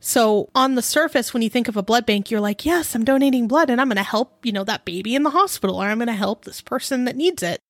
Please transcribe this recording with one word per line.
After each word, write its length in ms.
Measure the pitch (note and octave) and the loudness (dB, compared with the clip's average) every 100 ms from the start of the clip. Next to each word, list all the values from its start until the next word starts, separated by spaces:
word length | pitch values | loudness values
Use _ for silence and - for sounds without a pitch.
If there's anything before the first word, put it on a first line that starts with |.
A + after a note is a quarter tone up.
So 500 | - C4 A3 G#3 - | -2 2 4 2 0
on 200 | C4 C4 | 0 2
the 80 | B3+ | 2
surface, 500 | - D4+ D#4+ C4+ A#3 | 0 0 2 0 -2
when 100 | B3 | -2
you 60 | A3+ | -2
think 200 | B3+ A#3 | -2 -2
of 80 | G#3 | -2
a 60 | |
blood 220 | G3 A#3 | 0 0
bank, 260 | A#3 G#3 G3 | 2 -2 -2
you're 100 | A3 | -2
like, 260 | G#3 G#3 D4+ | -2 -2 0
"Yes, 280 | F4 D#4 | 0 0
I'm 100 | A3+ | -2
donating 440 | A3+ C4+ C#4 B3+ A3+ | 2 4 4 2 2
blood 220 | D4 D4 | 2 4
and 100 | B3 | 2
I'm 80 | C4+ | 0
gonna 140 | G3+ | 0
help, 420 | G3 G#3+ B3+ _ | 0 -2 -4 _
you 80 | A#3+ | -4
know, 120 | G3+ | -4
that 200 | G3 G#3 | -4 -6
baby 300 | - F3 G#3+ | -6 -8 -2
in 80 | C4+ | 0
the 80 | D4 | 2
hospital, 460 | E4 G4 - F#3+ F#3 | 2 2 0 -2 -2
or 100 | G3 | -2
I'm 120 | A3 | -2
gonna 160 | A#3+ | -2
help 300 | G#3 G3 A3 | -2 -2 -4
this 160 | - - | -8 -16
person 440 | - B3+ - B3+ | -6 -6 -2 -2
that 120 | B3 C4 | -2 0
needs 260 | F4 E4 | 0 0
it." 180 | - - _ | -4 -6 _